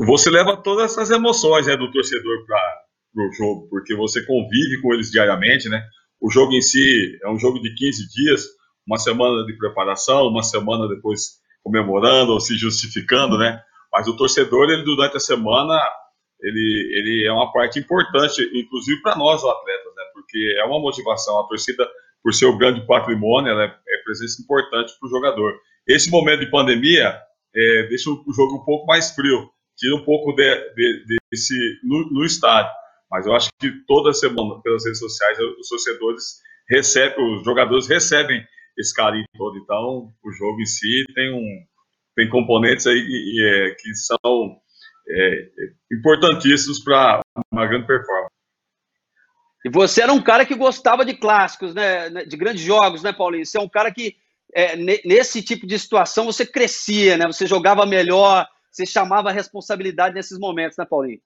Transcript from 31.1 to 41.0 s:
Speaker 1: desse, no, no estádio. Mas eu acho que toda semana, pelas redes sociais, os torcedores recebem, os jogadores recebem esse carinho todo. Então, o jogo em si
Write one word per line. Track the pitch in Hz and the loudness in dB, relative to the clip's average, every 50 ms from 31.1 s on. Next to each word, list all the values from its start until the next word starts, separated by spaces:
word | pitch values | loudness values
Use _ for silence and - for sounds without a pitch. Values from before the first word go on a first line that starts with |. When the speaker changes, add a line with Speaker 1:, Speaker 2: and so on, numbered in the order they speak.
| 117 113 - _ | -4 -4 -4 _
Speaker 1:
desse, | 117 110 - - 135 127 120 113 - - - | -8 -8 -6 -4 -4 -4 -4 -4 -6 -6 -4
no, | 123 139 160 165 156 | -2 -2 -2 -2 -2
no | 139 135 156 | -2 -2 -2
estádio. | 160 - - - 117 113 107 101 87 - - - - _ _ _ _ | -2 -2 0 2 4 4 4 2 0 -6 -14 -20 -20 _ _ _ _
Mas | 95 95 92 | -8 -6 -2
eu | 104 113 | 0 0
acho | 120 117 - - _ | 0 0 -2 -6 _
que | 139 135 - - - - | -8 -8 -8 -8 0 2
toda | 139 151 143 147 139 | 2 4 4 4 2
semana, | - - 131 120 113 107 107 104 - | 2 0 -2 0 -2 -4 -6 -8 -6
pelas | - 113 117 113 113 | -4 -2 -2 -2 -2
redes | 113 110 110 | -4 -6 -6
sociais, | 117 107 107 - 104 104 110 110 | -8 -10 -6 -2 -2 0 0 0
os | 117 117 123 120 117 - | -4 -6 -6 -10 -12 -10
torcedores | 120 117 - 120 113 - 110 113 117 113 - - - - _ _ _ _ _ - | -10 -8 -6 -6 -6 -4 -4 -4 -4 -6 -8 -14 -16 -18 _ _ _ _ _ 0
recebem, | 120 139 131 - - 131 135 139 139 143 123 113 107 101 | 0 2 2 2 2 2 2 2 0 0 -2 -2 -2 -2
os | - | -4
jogadores | 117 120 123 123 113 123 131 127 131 | 0 2 2 2 2 2 0 2 2
recebem | 160 170 - - 156 147 147 143 131 113 113 - _ - - _ _ - | 0 0 2 2 2 2 2 0 -2 -4 -4 -10 _ -20 -20 _ _ -10
esse | 104 - - | -8 -6 -2
carinho | - 110 107 104 107 104 - _ | 0 0 0 0 -2 -6 -10 _
todo. | - 98 104 98 98 | -10 -10 -10 -10 -12
Então, | - - 101 107 117 127 131 127 117 110 - _ - | -8 -6 -6 -4 -4 -6 -8 -8 -12 -16 -20 _ -16
o | 107 | -14
jogo | 107 - 101 104 110 110 | -10 -6 -6 -6 -4 -4
em | 110 | -6
si | 107 - - - 107 120 131 | -6 -6 -6 -4 -2 -2 -2